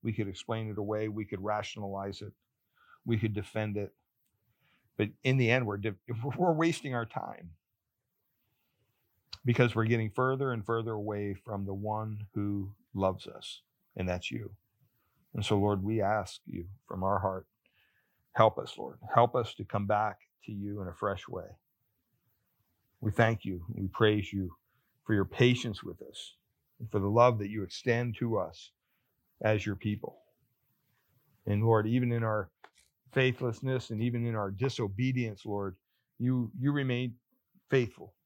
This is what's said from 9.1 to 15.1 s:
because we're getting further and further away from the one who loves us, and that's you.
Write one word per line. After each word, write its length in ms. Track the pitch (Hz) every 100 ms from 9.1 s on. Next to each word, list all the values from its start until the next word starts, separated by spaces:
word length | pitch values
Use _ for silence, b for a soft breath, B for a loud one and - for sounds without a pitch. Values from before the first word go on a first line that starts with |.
| _ _ -
because 300 | 123 117 120
we're 120 | 110 110
getting 240 | 117 110
further 420 | - 127 135 135
and 140 | 117 104
further 260 | 113 113
away 420 | 110 104 104 101
from 320 | 95 - 101 98
the 80 |
one 520 | 98 104 107 110 107 104
who 380 | - 101 101 98 101 _
loves 320 | 95 95 95 -
us, 340 | - - - _ _ _ -
and 120 | 92
that's 220 | 90 -
you. 220 | 117 101 98 _ _ _ _ _